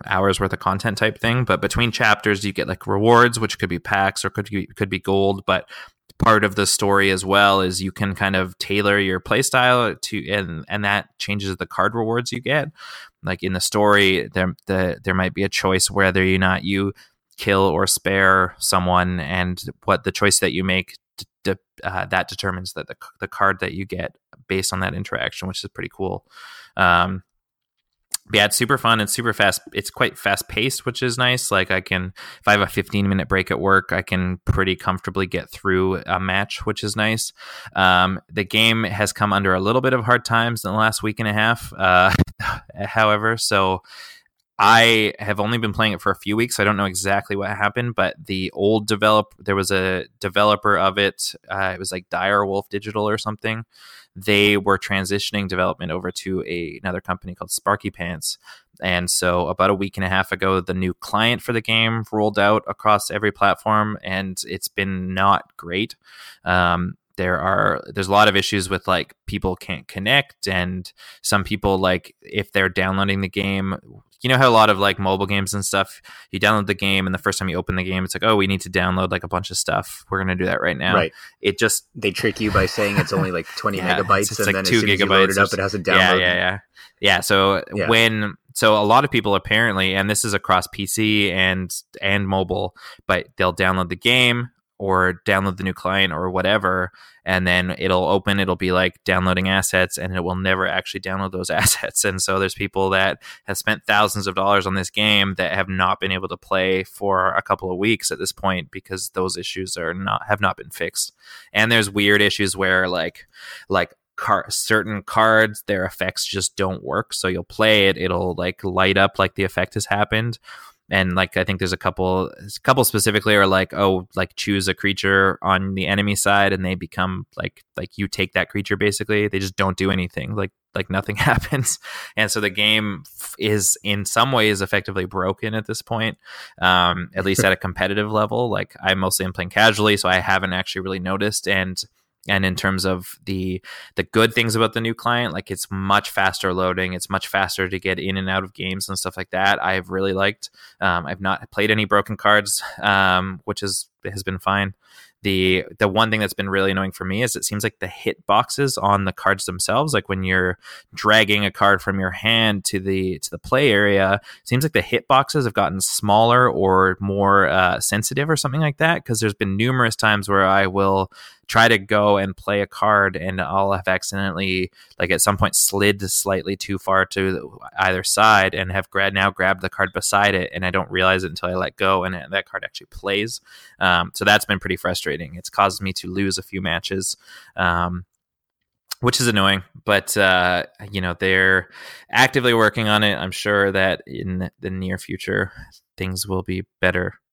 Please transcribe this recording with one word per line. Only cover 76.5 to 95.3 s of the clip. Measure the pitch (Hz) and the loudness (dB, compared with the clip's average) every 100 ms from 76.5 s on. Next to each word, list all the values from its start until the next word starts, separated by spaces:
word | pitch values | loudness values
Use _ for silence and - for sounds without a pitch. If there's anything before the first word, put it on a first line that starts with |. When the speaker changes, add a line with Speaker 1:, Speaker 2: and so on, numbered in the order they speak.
| 107 98 | 4 0
Speaker 1:
the | 98 | -2
game | 98 98 95 | 0 0 0
and | |
the | 92 | -2
first | 101 - | -2 -2
time | 95 | -2
you | 82 | -4
open | - 92 | -4 -4
the | |
game, | 92 92 92 | -4 -4 -4
it's | 92 | -2
like, | |
"Oh, | 107 104 | 2 2
we | 95 | 2
need | 95 | 0
to | 90 | -2
download, | 92 90 92 92 | 0 2 0 0
like, | 90 | -2
a | 90 | -4
bunch | 90 92 | -6 -4
of | 92 | -6
stuff. | - 98 - - - | -2 -2 -4 -12 -6
We're | 95 | -4
gonna | 95 92 | -2 -2
do | 90 | -2
that | - | -2
right | 87 71 | -2 -2
now." | 90 | 0
Speaker 2:
Right. | 92 80 - - _ | 0 0 -6 -20 _
Speaker 1:
It | 101 95 | -2 0
just | 113 - - - | 0 0 -6 -6
Speaker 2:
They | 101 | -6
trick | 90 113 - | -2 -4 -2
you | 107 | 0
by | 98 95 | 0 0
saying | - 101 101 | 0 0 0
it's | - | 0
only, | 95 92 | -2 -2
like, | 85 - | -4 -8
Speaker 1:
<laughs> | - | -6
Speaker 2:
twenty | 107 98 | -6 -4
Speaker 1:
Yeah, | 92 78 | -2 -2
Speaker 2:
megabytes, | 95 98 | 2 0
Speaker 1:
it's, | 104 | 0
it's, | 110 | -2
Speaker 2:
and | 104 | -2
Speaker 1:
like, | 95 | 0
Speaker 2:
then | |
as | 92 | 2
Speaker 1:
two | 113 | 2
Speaker 2:
soon | 104 | 2
as | 95 | 2
you | 98 | 4
load | 98 95 | 4 4
it | |
Speaker 1:
gigabytes | 95 | 2
Speaker 2:
up, | 98 | 2
Speaker 1:
or | 95 | 0
Speaker 2:
it | |
has | 95 | -4
to | 101 | -2
Speaker 1:
s-, | 90 | 0
yeah, | 92 90 | 4 4
Speaker 2:
download. | 92 | 4
Speaker 1:
yeah, | 90 90 | 2 2
yeah. | 90 98 - - - _ | 0 -4 -12 -20 -20 _
Yeah, | 101 90 | 2 2
so | - 98 98 92 - | 4 4 4 2 -2
Speaker 2:
Yeah. | 101 92 | -4 2
Speaker 1:
when, | 113 113 110 104 - _ | 4 4 2 -4 -8 _
so | - 113 107 | 0 4 4
a | 104 | 6
lot | 123 | 4
of | 143 | 4
people | 120 104 | 0 0
apparently, | 98 - 107 117 95 95 98 | 0 2 2 2 2 0 0
and | 101 | 0
this | 104 | -2
is | 113 101 | -2 -4
across | - 92 - | 2 2 2
P | - 95 | -6 -6
C | - 107 104 101 | 0 2 2 2
and, | 92 92 92 90 - - - | 2 2 2 -4 -10 -12 -8
and | 98 101 98 | -2 0 0
mobile, | 95 92 95 98 - - - - | 0 0 -2 -4 -8 -20 -14 -2
but | 101 - - | -2 -2 -2
they'll | 92 85 | 0 2
download | 92 92 87 | 0 2 -2
the | 92 | -2
game | 117 127 123 120 120 - _ - | 2 4 4 2 -4 -12 _ -8
or | 98 92 92 87 | 0 2 2 0
download | - | 0